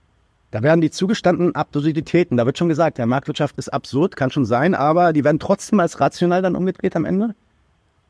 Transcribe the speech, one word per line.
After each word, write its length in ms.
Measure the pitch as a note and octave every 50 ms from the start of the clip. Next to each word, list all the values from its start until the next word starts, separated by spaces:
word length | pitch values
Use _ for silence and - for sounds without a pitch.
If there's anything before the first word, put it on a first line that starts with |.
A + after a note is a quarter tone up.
| _ _ _ _ _ _ _ _ _ _ -
Da 100 | G#2+ A2
werden 180 | D3 E3 E3+
die 100 | E3 D3
zugestandenen 640 | - - F#3 F#3+ A3 - - F3+ F3 E3 F3 F3 -
Absurditäten, 800 | - D#3 - - D3 C#3+ D#3+ D3 D#3+ D3 - - E3+ F3+ - B2
da 100 | A#2+ A#2
wird 100 | B2 C3+
schon 120 | - F3 E3+
gesagt, 300 | D#3+ C3+ E3 D3+ - -
ja, 60 | A#2+
Marktwirtschaft 520 | A2+ B2 C#3 - - D3 - D3+ C#3 - -
ist 120 | B2+ -
absurd, 440 | - C3+ - - - C3+ E3 G3+ -
kann 160 | - C#3 C3
schon 140 | - D3+ C3
sein, 320 | G2+ A#2+ A#2+ C#3+ F3+ G3
aber 360 | - C3+ D3+ D#3+ F3 F3 E3+ D#3+
die 120 | D3 B2
werden 160 | D3 D#3 D3
trotzdem 400 | - - G3 - - - - G3+
als 200 | E3+ E3 - -
rational 400 | C#3 C#3+ - - F3+ F3 F3 F#3
dann 140 | F#3+ F3+ -
umgedreht 400 | - F3+ F#3 F#3 - - F#3+ -
am 100 | - -
Ende, 300 | - F3+ F#3+ G#3+ A#3 G3+ - _ _ _ _ _ _ _ _ _ _ _ _ _ _